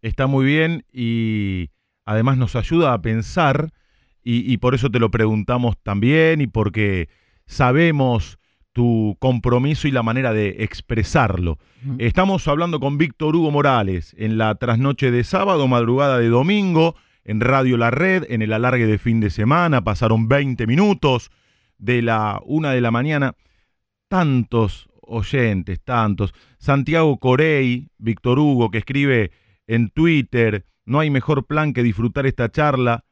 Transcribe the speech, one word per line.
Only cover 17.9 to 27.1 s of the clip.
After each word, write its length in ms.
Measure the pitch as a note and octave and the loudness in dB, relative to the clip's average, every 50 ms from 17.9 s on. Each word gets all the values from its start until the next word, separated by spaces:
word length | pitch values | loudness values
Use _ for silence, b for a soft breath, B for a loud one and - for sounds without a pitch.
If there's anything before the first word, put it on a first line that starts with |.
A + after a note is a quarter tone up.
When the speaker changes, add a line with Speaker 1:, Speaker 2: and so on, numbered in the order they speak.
Speaker 1:
Red, 340 | A#2 C3+ E3+ F#3+ F#3 F#3 D#3 - | 0 0 0 0 0 -2 -2 -4
en 140 | B2 A2 A2 | -4 -4 -2
el 100 | G#2+ A2 | -2 -2
alargue 340 | G#2+ A#2+ B2 B2 B2 A#2 | 0 0 0 0 2 2
de 120 | A2 G#2+ G2+ | 2 0 0
fin 220 | - A#2+ A2+ A2+ | 0 0 0 0
de 100 | G#2+ G#2 | 0 -2
semana. 520 | - - G#2+ A#2 D3 E3+ F3 E3+ D3+ B2+ F#2 | -2 0 0 2 2 2 2 2 0 0 0
Pasaron 460 | A2 G#2 - - A2 A2 A2+ A2+ A2 | -2 -2 0 0 0 2 2 2 2
veinte 380 | C3 C#3+ C#3+ C#3 B2+ - A#2 | 0 0 0 -2 -4 -4 -2
minutos 640 | A2 A#2+ D#3 G3+ G#3 G3 - - C#3+ C3 A#2+ - - _ _ _ _ _ _ _ _ _ _ | 0 2 2 2 2 2 0 0 0 0 0 -4 -8 _ _ _ _ _ _ _ _ _ _
de 240 | - G2+ B2 B2 A#2 | -4 -2 -2 0 0
la 380 | A#2 A2+ A2 G#2+ G#2+ G2+ G2+ - | 0 0 0 -2 -2 -4 -8 -8
una 280 | - C#3+ D#3 D#3 C#3+ C3 | -4 -4 -2 -2 0 0
de 80 | B2+ | 0
la 100 | A#2+ A#2 | 0 0
mañana. 440 | A2+ A#2 B2 D3+ D#3 D3 C#3 C3 B2 _ _ _ _ _ _ _ _ _ _ _ _ _ _ _ | 0 0 0 0 -2 -2 -2 -4 -4 _ _ _ _ _ _ _ _ _ _ _ _ _ _ _
Tantos 800 | G3 F#3 F3 D3+ C3+ B2+ A2+ - - A#2 A2 G2 - - - _ _ _ - | -2 0 2 2 2 0 0 0 0 0 0 0 -2 -8 -16 _ _ _ -20
oyentes, 800 | - A2+ A2+ G2+ - - C#3 B2 A2+ G#2 F#2+ F2 - F#2 - - | -10 -8 -6 -6 -4 -2 0 0 0 0 -2 -4 -6 -8 -10 -8
tantos. 480 | - B2+ A#2+ A2+ G#2+ G2 E2+ G#2 F#2 b b b b b b | -4 -2 -2 0 0 0 -2 -4 -6 b b b b b b
Santiago 600 | - - C#3 C#3 C3 B2 D3+ E3 D#3+ D#3 | -2 0 0 0 0 0 0 2 2 2